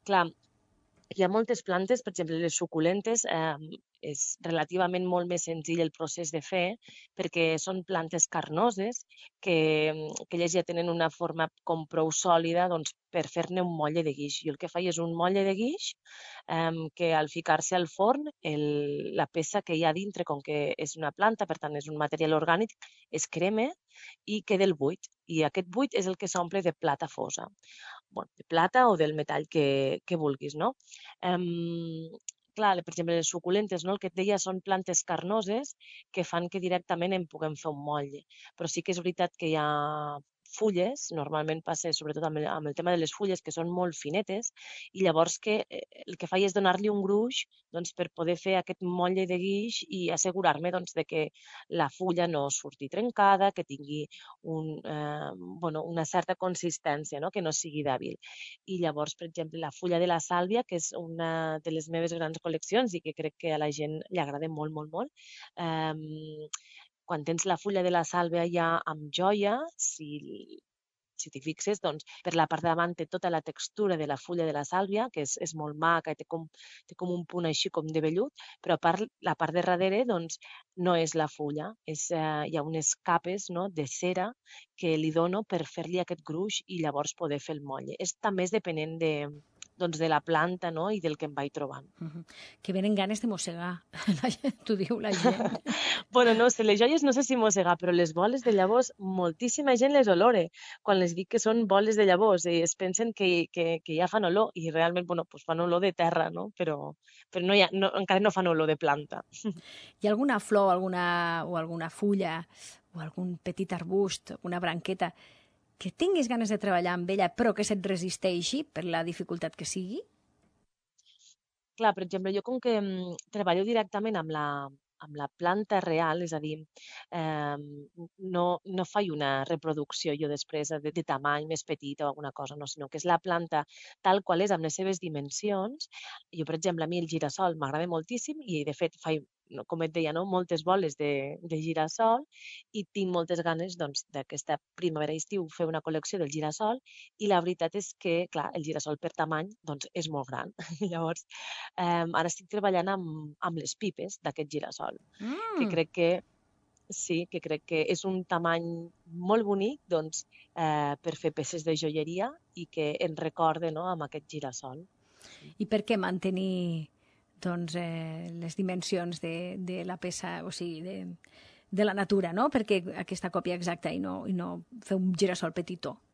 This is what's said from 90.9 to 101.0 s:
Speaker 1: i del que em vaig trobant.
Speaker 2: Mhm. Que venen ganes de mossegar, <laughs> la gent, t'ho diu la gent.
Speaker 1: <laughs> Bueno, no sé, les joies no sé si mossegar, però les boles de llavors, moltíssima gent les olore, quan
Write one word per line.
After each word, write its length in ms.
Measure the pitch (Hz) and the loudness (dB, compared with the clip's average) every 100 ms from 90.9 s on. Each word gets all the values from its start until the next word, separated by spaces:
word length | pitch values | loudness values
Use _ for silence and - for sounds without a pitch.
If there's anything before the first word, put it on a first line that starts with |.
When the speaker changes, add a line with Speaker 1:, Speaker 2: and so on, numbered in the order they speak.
Speaker 1:
i 100 | 214 | 0
del 160 | 160 151 | -2 -2
que 80 | 156 | -4
em 60 | |
vaig 180 | 139 139 | -4 -6
trobant. 340 | - 139 135 131 _ | -4 -6 -8 -16 _
Speaker 2:
Mhm. 240 | 165 160 165 - - - | -12 -10 -16 -20 -20 -14
Que 100 | - | -4
venen 220 | 190 196 | 0 2
ganes 280 | 208 196 214 | 2 2 0
de 60 | 240 | -2
mossegar, 440 | 190 - 170 175 175 _ | -2 -6 -6 -6 -8 _
<laughs> 300 | - - 165 | -4 0 2
la 80 | 214 | 2
gent, 260 | - 277 - | 0 -2 -4
t'ho 120 | - 208 | -2 0
diu 240 | 190 233 | 0 0
la 120 | 208 | 0
gent. 300 | 185 220 277 | 4 4 4
Speaker 1:
<laughs> 460 | 226 226 - 220 - - - | 0 -2 -4 -2 0 -2 2
Bueno, 220 | 247 240 | 6 8
no 160 | 220 240 | 8 6
sé, 140 | - | 6
les 140 | 220 208 | 6 8
joies 240 | 240 311 | 8 6
no 100 | 285 247 | 6 4
sé 60 | |
si 120 | 277 254 | 4 4
mossegar, 380 | 220 196 175 175 | 4 6 4 4
però 120 | 175 | 4
les 200 | 175 175 | 4 4
boles 300 | 160 202 262 | 4 2 4
de 80 | 240 | 4
llavors, 400 | 208 185 233 254 - | 6 6 6 4 -2
moltíssima 800 | 190 185 175 160 240 262 277 247 | -4 0 0 0 -2 0 4 6
gent 140 | 269 | 8
les 140 | 285 226 | 8 8
olore, 380 | 175 220 226 165 - - - | 8 8 6 2 -4 -18 -8
quan 160 | - 190 | 2 4